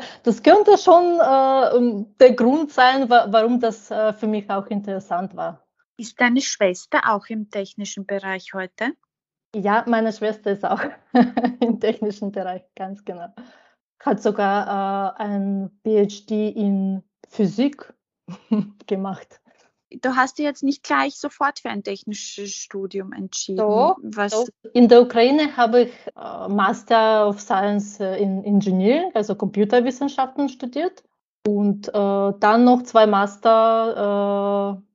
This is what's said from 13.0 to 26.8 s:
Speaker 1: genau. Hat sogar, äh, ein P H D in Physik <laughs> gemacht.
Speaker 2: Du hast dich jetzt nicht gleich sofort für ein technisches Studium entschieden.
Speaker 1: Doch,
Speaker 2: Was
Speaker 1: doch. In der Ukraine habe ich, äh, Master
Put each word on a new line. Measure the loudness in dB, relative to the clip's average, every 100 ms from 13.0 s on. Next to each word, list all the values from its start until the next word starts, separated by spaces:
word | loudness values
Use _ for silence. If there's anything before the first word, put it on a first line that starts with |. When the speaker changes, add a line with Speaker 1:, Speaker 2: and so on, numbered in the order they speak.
Speaker 1:
genau. | -14 -14 -16 -18 -20 _ _ _ _ _ -4
Hat | -2
sogar, | -2 -2 -2 -2 -4 -4 -4 -4 -6 -8
äh, |
ein | -6 -4 -4 -6 -8 -8
P | 0 2
H | 2 -2 -6
D | -4 -4
in | -2 -2 0 -2 -6 -10 _ _
Physik | -4 -2 0 -4 -4 -18 _ _ _ -20
<laughs> | -20 _ -4 -4 -14 -8
gemacht. | -6 -6 -10 -16 _ _ _ _ _ _
Speaker 2:
Du | -8 -4 -2
hast | -2 -2
dich | -6
jetzt | -4
nicht | -4 -4
gleich | -4 -2 -2 -6
sofort | -12 -4 -4 -4
für | -10
ein | -10
technisches | -10 -12 -12 -12 -12 -14 -12
Studium | -14 -12 -12 -10 -10 -12
entschieden. | -12 -12 -10 -8 -2
Speaker 1:
Doch, | 0 2 2 0
Speaker 2:
Was | -8 -6 -4
Speaker 1:
doch. | -2 -4 -8 -2
In | 4 8
der | 8
Ukraine | 8 4 2 2 0 0
habe | 2 2
ich, | 0 -4 -18 -16
äh, | -16 -12 -6
Master | -2 -2 -2